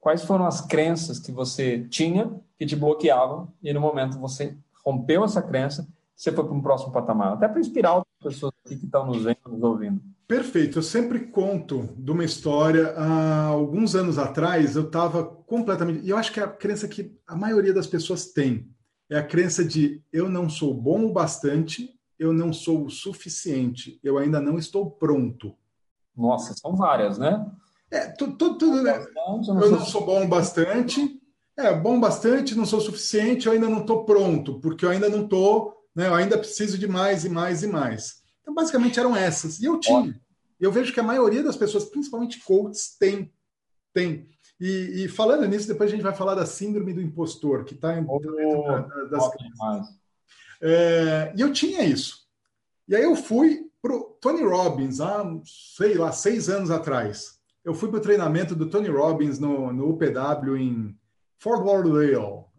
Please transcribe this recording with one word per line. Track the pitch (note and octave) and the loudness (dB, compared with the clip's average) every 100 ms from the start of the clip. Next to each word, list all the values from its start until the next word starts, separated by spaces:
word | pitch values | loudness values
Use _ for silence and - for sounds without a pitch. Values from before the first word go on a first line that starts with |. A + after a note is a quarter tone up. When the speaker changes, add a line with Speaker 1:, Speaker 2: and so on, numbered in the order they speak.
Speaker 1:
quais | - E3 | 2 0
foram | - G3 F3+ | 2 2 2
as | C3+ | -2
crenças | - D#3 D#3+ E3 - A#2+ | -2 0 2 0 -4 -10
que | - | -10
você | B2+ B2+ - C3+ A#2+ A#2+ | -8 -6 -2 -2 -2 -4
tinha | - D#3+ F3+ A3+ - _ _ | -2 0 2 -2 -6 _ _
que | |
te | D3+ | -6
bloqueavam | D3+ D3+ D3+ D3+ C3 C3 D3+ F3+ - | 0 0 2 4 4 2 -2 -12 -12
e | D#3 | -6
no | C#3+ | 0
momento | D3+ D3 C3 C3+ | 0 0 -4 -4
você | C3 - C#3+ - _ _ | -10 -8 -8 -10 _ _
rompeu | - C3 A#2+ D#3+ | -4 -4 2 2
essa | G#3+ F3+ | 2 0
crença, | - C3 C3+ - - - _ _ | -2 -2 -2 -6 -12 -16 _ _
você | - | -4
foi | D3+ | -2
pra | D3+ | -2
um | C#3+ | -2
próximo | C3 C3 - | 2 2 2
patamar? | B2+ A#2 A2 G2 | -4 0 0 0
Até | G2+ A3+ | 2 0
pra | E4 | 2
inspirar | - C#4 F3+ F3+ | -2 2 4 4
outras | F#3 _ | 0 _
pessoas | D3+ C3+ C#3 - | -10 -6 -8 -8
aqui | - C#3 | -14 -12
que | C#3+ | -2
estão | C#3 C3+ | -2 0
nos | A#2+ | -2
vendo, | A2+ A#2+ - | 0 -2 -4
nos | A2+ | -2
ouvindo. | A#2 A2+ G#2 G2 - - _ | 0 0 -2 -4 -6 -20 _
Speaker 2:
Perfeito. | B3 A#3+ F3 D3 D#3+ | -2 0 0 2 0
Eu | |
sempre | D#3+ A3+ A#3+ A#3 - | -2 -2 0 -2 -4
conto | - G3 F#3+ - C3+ A2+ - | -2 0 -2 -4 -6 -6 -10
de | C3 | -4
uma | D#3+ | -2
história. | E3 - D#3 D3 D#3 D#3+ D#3+ D#3+ | -2 -2 0 2 4 4 2 0
Há | D#3 D#3+ D#3 D#3 | 0 2 2 2
alguns | D3+ D3+ D3 E3 A3 | 2 0 0 0 0
anos | F3+ F3+ D3 | 2 0 0
atrás, | C#3 - E3 F3+ D3 | -2 0 0 2 2
eu | C#3+ D#3 | 0 -2
tava | E3 E3+ D#3+ | 0 0 0
completamente, | D#3+ - _ A#3 A3+ F3+ E3+ D#3+ | -4 -10 _ -4 -2 -2 -2 -4
e | F#3 | -2
eu | G#3 | -2
acho | A3+ | -2
que | - | -4
é | |
a | G3+ | -6
crença | - G#3 G#3 G#3+ | -4 -4 -4 -6
que | - - - - | -10 -12 -14 -12
a | E3+ | -6
maioria | G#3 A3 F#3+ | 0 2 4
das | F3+ D#3 | 2 0
pessoas | E3+ D#3+ F3 - | -2 -2 -6 -4
tem, | - C3+ A2+ - _ _ _ _ | 0 0 0 -6 _ _ _ _
é | D3+ | -4
a | D3 | 0
crença | E3 F3+ - | 0 2 2
de: | D#3+ D3+ C#3+ C#3+ _ | 0 2 2 0 _
"Eu | D#3+ F#3 | -4 -2
não | F3+ E3+ | -2 -4
sou | - D3+ | -2 -2
bom | B2 A#2 F#3+ | 0 0 2
o | A3+ | 2
bastante, | F#3 D#3+ - C#3+ D3 D#3+ - B3 _ _ _ | 0 -2 -2 -2 0 -2 -6 -12 _ _ _
eu | D#3+ | 0
não | E3 E3+ | 2 0
sou | D#3+ - D#3+ C#3 | -4 -2 -2 -2
o | |
suficiente, | - G3 F#3+ - - F#3 C3+ B2+ B2 - - | -8 -12 -12 -12 -10 -4 -2 -2 -4 -14 -10
eu | C#3+ C#3 | -2 0
ainda | C#3+ D3+ | 2 0
não | C#3+ E3 | 0 -2
estou | D#3+ G3 G3+ | -2 -4 -4
pronto." | - D#3 C#3+ A#2+ A#2+ G#2 - _ _ _ _ _ - | -2 0 2 0 -4 -14 -14 _ _ _ _ _ -2
Speaker 1:
Nossa, | A#2 A#2+ - | 0 0 -2
são | G#2 D3 | -10 -4
várias, | F#3 F#3 C#3 G#2 G2+ | 0 2 4 2 0
né? | C#3 G#3 G#3 - _ _ _ | 0 0 -4 -14 _ _ _
Speaker 2:
É, | D#4 - | -6 -6
tu, | - C#4+ | -6 -8
tu, | - E4 - | 0 0 2
tudo, | D#4+ C4 | 2 4
né? | B3+ | 2
Speaker 1:
Bastante, | - - - F3+ G#3+ - | 0 -4 -8 -6 -4 0
eu | |
não | F#3+ | 4
Speaker 2:
"Eu | G#3 | 6
Speaker 1:
sou | F#3 | 6
Speaker 2:
não | - | 2
sou | G#3 F3+ | -4 0
bom | F#3+ | 2
o | F#3+ | 2
bastante, | F3 D#3+ - E3 A3 A#3+ - C#4+ - _ _ _ | 2 2 0 0 2 0 0 -2 -4 _ _ _
é, | - B3 | 0 2
bom | D#3+ F3+ B3 | 2 2 4
o | |
bastante, | A3 D#3+ A3 C4 C#4 | 4 4 2 2 2
não | A3 | -2
sou | G#3 G#3+ | 0 0
o | |
suficiente, | G#3+ F3 - G#3+ A3 B3 A3+ | 0 -4 -2 0 2 2 2
eu | |
ainda | A3+ A3+ | 2 2
não | A3 | 0
tô | - A3+ | 0 -2
pronto, | A3 G3+ F#3+ D#3 C3+ B2+ | 4 4 6 2 -2 -4
porque | D#3+ D#3+ F3+ | -4 0 0
eu | |
ainda | F#3 G#3 | 2 2
não | G#3 G#3 | 0 0
tô, | F#3 G3 A3+ A3 - _ | 4 4 4 0 -10 _
né, | E3 F3+ | -2 2
eu | |
ainda | F3 G3 G#3+ | 4 4 2
preciso | - - G#3 F#3 | 0 -6 -4 -2
de | G3+ | -2
mais | F#3 G3 F#3+ E3 | 0 0 0 -2
e | |
mais | E3 F3 E3+ | -2 -2 -2
e | G#3 | -2
mais." | E3+ C3 G#2+ - - _ _ | -2 -2 -4 -10 -16 _ _
Então, | - | -8
basicamente, | D4+ D#4+ C4 A#3+ A#3+ | -2 0 2 2 2
eram | B3 A3 | 2 4
essas. | F#3 D#3+ D#3+ D#3 | 2 0 -6 -4
E | |
eu | B3 E4 | 0 0
tinha. | - C4 | 4 4
Speaker 1:
Ótimo. | A3 A2+ _ _ _ _ | 4 -6 _ _ _ _
Speaker 2:
Eu | F#3 | 2
vejo | G3 C4 | 2 0
que | B3 | 0
a | |
maioria | A3+ C4 A#3 A3+ | 0 4 4 4
das | D4+ - | 0 0
pessoas, | G#3 G3+ G#3 | 0 0 -4
principalmente | C#4+ C#4+ A#3 A#3 - | -6 -6 -6 -6 -8
coaches, | - F#3+ G#3 - - - | 2 2 2 -6 -12 0
tem. | F#3+ G3+ F#3+ _ _ _ _ _ _ | 0 0 -8 _ _ _ _ _ _
Tem. | - F3+ D3+ - _ _ _ | -2 -2 -4 -10 _ _ _
E, | F#3 F#3+ F#3 F#3 | -4 -4 -6 -6
e | F#3+ | -6
falando | - A3 D4 G#3 | 0 2 4 2
nisso, | G3+ G#3 | 0 -2
depois | G#3 G#3 | 0 0
a | |
gente | G#3+ | 0
vai | F#3+ | -2
falar | G3 F#3+ | -2 -2
da | F#3+ | -2
síndrome | E3 - G3+ G#3 F#3+ | -4 -6 -4 -4 -4
do | F3+ | -4
impostor, | E3 D#3 D#3+ - D3+ C3 | -6 -6 -8 -4 -2 -2
que | - | -4
tá | D3 D#3+ E3 | -8 -4 -4
em, | D#3 | -4
Speaker 1:
Oh, | C#3 | -4
Speaker 2:
dentro | D3+ D#3 D#3 D3+ | -6 -2 0 0
da, | D3 C3+ | 0 -2
da, | B2+ C#3+ | -4 -10
das | C#3 C#3+ | -6 0
Speaker 1:
ótimo | B2+ - | -2 -2
Speaker 2:
crenças. | A#2 - | -14 -8
Speaker 1:
demais. | A2 G#2 G2+ - _ _ _ _ - - | -6 -6 -8 -18 _ _ _ _ -20 -6
Speaker 2:
É, | D#3+ E3 E3+ E3 D#3+ D#3 D#3 | 2 4 4 4 2 0 -2
e | F#3+ | 0
eu | C#4 | 0
tinha | C#4+ D#4+ F#4+ | 2 -2 0
isso. | G3+ B2+ - - _ _ _ _ _ _ - | 2 2 -2 -12 _ _ _ _ _ _ -2
E | |
aí | G3+ | 2
eu | D4 D#4+ | 4 2
fui | - A3+ D#4+ D4+ - _ | 2 4 4 4 -6 _
pro | A#3+ B3+ - - | -4 -4 -6 -4
Tony | B3+ D#4+ | -2 2
Robbins, | A#3 F3+ F3+ C3+ C3+ B2+ | 2 2 0 0 -4 -4
há, | D#3+ G#3 G3 E3 - - - | -4 -2 -4 -8 -14 -20 -20
sei | - G#3 | 0 2
lá, | F#3+ E3 | 2 0
seis | - G3 A#3 D#3+ | 0 0 0 -2
anos | G3 F3+ | -2 0
atrás. | D#3+ D#3+ C3 G#2+ G2+ - _ _ _ | -2 0 -2 -2 -6 -14 _ _ _
Eu | E3+ | -8
fui | D#3+ G#3+ | -6 -2
pro | G#3 | -2
treinamento | G3+ G3+ E3 D#3 F3+ | 2 2 4 0 -2
do | E3 D#3+ | -2 -2
Tony | G3+ G#3 | -2 0
Robbins | C#3+ D3+ D#3+ D3 B2+ | 2 2 2 0 0
no, | D3 C#3 C3 | -2 -2 -2
no | B2 C#3+ | -2 -2
U | D#3+ | 0
P | D3+ | 0
W | A#2+ C3+ D3 C3+ C3+ | -2 -2 -2 -2 -2
em | C3 A#2 G#2+ G2+ _ _ _ _ | -2 -2 -6 -10 _ _ _ _
Fort | G#3+ A#3 | -2 0
Lauderdale. | F#3+ G3 F3 D3 D3 B2+ G#2 G2+ - | 2 2 4 4 4 2 0 -10 -16